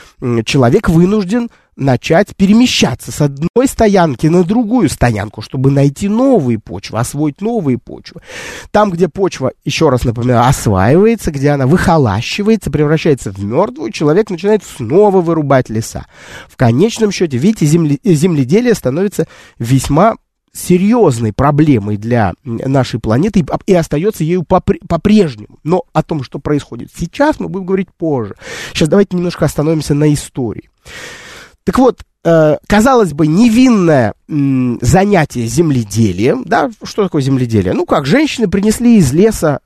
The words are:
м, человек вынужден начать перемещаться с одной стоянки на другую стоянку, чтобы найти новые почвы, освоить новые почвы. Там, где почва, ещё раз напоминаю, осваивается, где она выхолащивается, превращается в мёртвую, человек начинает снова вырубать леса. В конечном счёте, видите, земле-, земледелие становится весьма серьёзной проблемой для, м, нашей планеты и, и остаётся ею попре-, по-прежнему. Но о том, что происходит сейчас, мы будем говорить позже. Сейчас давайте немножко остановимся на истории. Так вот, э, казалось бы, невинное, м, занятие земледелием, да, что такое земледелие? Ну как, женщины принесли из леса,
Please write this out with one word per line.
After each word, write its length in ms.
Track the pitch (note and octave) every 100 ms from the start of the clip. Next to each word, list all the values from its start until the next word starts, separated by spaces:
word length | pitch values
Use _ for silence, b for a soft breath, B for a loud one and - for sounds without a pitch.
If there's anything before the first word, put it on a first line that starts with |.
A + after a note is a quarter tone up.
| B B
м, 240 | B2+ A#2+ A2
человек 420 | C#3+ A#2+ D#3+ -
вынужден 640 | E3 F3+ G#3+ F3+ A#3+ A#3 b b -
начать 600 | C3+ A#2+ - E3 G#3 -
перемещаться 760 | F#3+ A3 B3 - - B2 -
с 100 | -
одной 460 | D3 C#3 E3+ A3+ C4+
стоянки 600 | - A3 G3 E3+ A#2+ D#3
на 160 | F3
другую 460 | F3 A3 G#3 B3+ D#3+
стоянку, 520 | - B2 G#2 G#2 -
чтобы 300 | - C3+ C3+
найти 360 | C#3 C#3 C#3 G3+
новые 520 | G#3+ C4+ A#3 B2+ A2
почвы, 400 | - F2 - G#2+
освоить 420 | B2 C#3+ D3+ C#3+
новые 360 | G#3+ A#3+ D3 A#2
почвы. 440 | - - - - B B B B B
Там, 200 | G#3 G#3
где 160 | E3 F3+
почва, 440 | - F#3 - C3 - C3
ещё 240 | - D#3
раз 160 | B2 B2+
напоминаю, 420 | A2+ B2 A#2 B2
осваивается, 840 | C3+ A#2+ F#2+ G2+ E3 G#3+ A#3 -
где 180 | C#3+ C#3+
она 180 | C#3+ B2+
выхолащивается, 1040 | F3+ - E3 B2 G2 - - G#3 A3+ -
превращается 600 | D3 D3 D#3+ F3 C3+ A2+
в 120 | G2
мёртвую, 480 | G2+ C3 G#3+ C4 -
человек 380 | - D3+ E3+ A3
начинает 340 | E3+ G3 G#3+
снова 580 | - - A2+ E3 G#3 F#3+
вырубать 480 | E3+ E3 C#3+ C3+ -
леса. 360 | A2 - D2 - B B B B
В 60 | -
конечном 560 | B2 A#2+ A3 - G#3+
счёте, 260 | F3+ F3 B2
видите, 280 | F3 A3 D3
земле-, 340 | E3+ D3+ C#3+
земледелие 720 | G#3 D#3 F#3 D3+ B2 G3 B3
становится 540 | G#3 B2+ C#3+ G3+ - E3 B B B
весьма 560 | A#2 C3 - C#3+ G#3+ - _ _ _
серьёзной 800 | - - F3+ G3+ A#3+ F#3 A#2 A2+
проблемой 640 | - C#3 C#3+ D#3 A#2+ G2+ G#2
для, 360 | A2+ A#2+ G2 - B2+
м, 160 | A2+ C3+
нашей 360 | C3+ B2 A#2
планеты 400 | A2 A#2+ G#3 G3
и, 40 | C#3+ - -
и 80 |
остаётся 500 | F3+ D#3 D3 G3 -
ею 200 | D#3+ F3+
попре-, 360 | - F#3 - G3+ -
по-прежнему. 720 | - G3+ G#3+ E3 A2 G#2 - D3
Но 180 | F3+ -
о 100 | D#3
том, 220 | - D#3+
что 160 | B2 D#3
происходит 520 | C#3+ D3 - A#2+ - -
сейчас, 440 | E3+ - C#4+ -
мы 80 | F3
будем 160 | F#3 F3+
говорить 240 | G3 F#3+ _
позже. 380 | E3 C3+ G#2 - B B B
Сейчас 140 | - D#3
давайте 300 | F#3+ G3+ F3+
немножко 260 | F3 -
остановимся 500 | D3+ - D3+ D#3+ -
на 200 | D3 D3+
истории. 560 | D3 - - A#2 - - _ B B B B B B B _ -
Так 140 | F#3
вот, 220 | B3+ - - _
э, 340 | E3 E3 D#3 D3 -
казалось 460 | G#3 A#3+ B3+ F#3+
бы, 120 | C#3+ D#3
невинное, 880 | E3 A#3+ A3 C4 G#3+ E3+ C#3+ G#2+ - -
м, 480 | D3+ C#3 C3 B2 A#2+
занятие 640 | A#2+ F3 G3+ F#3+ D3 B2 A2+
земледелием, 960 | A#2+ E3 C3 G#2+ G#2+ A2 F2 A#2+ E3+ -
да, 240 | - C4+ G#3+
что 200 | - -
такое 200 | F#3+ D#3+
земледелие? 500 | C3+ C3 B2 A2 F2+
Ну 120 | - F4+
как, 180 | F#3 C3+
женщины 420 | A#3+ D#4 - G#3
принесли 500 | G#3 G#3+ - A#3+ A3+
из 140 | C#3
леса, 480 | D3+ A3 G#3+ D#3+ C#3